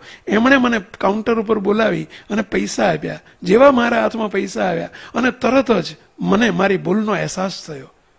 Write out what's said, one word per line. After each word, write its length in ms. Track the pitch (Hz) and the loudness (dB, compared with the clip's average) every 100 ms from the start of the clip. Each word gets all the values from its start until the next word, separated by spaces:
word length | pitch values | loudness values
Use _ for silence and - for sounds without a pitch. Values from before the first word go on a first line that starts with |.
| - - - | -12 -16 -2
એમણે 300 | 202 247 277 | 2 4 4
મને 240 | 247 233 185 - | 4 0 -6 -2
કાઉન્ટર 400 | 190 214 220 226 | -2 0 0 -2
ઉપર 200 | 214 214 | 0 0
બોલાવી 480 | 196 208 214 165 156 - - | 0 0 0 -2 -6 -14 -6
અને 120 | 208 | -6
પૈસા 480 | 214 190 202 - 196 | -2 -4 -2 0 0
આપ્યા. 300 | 156 160 156 - _ | 0 -4 -10 -14 _
જેવા 280 | 175 214 277 | 2 6 6
મારા 300 | 254 240 233 | 6 2 0
હાથમાં 300 | 214 220 214 | 0 -2 -4
પૈસા 320 | 196 196 220 | -4 -4 -4
આવ્યા 260 | 190 165 170 - - 233 | -2 -4 -6 -12 -8 -2
અને 160 | 247 | -2
તરત 400 | - 226 269 262 | 0 0 2 2
જ 240 | 202 156 156 _ - | -2 -2 -12 _ -8
મને 300 | 175 196 233 | 0 2 2
મારી 280 | 175 196 185 | 2 0 0
ભૂલનો 340 | 156 208 214 | -2 -2 -2
અહેસાસ 540 | 180 156 - 190 - - | -4 -4 -6 -6 -8 -14
થયો 220 | 143 120 _ _ | -16 -18 _ _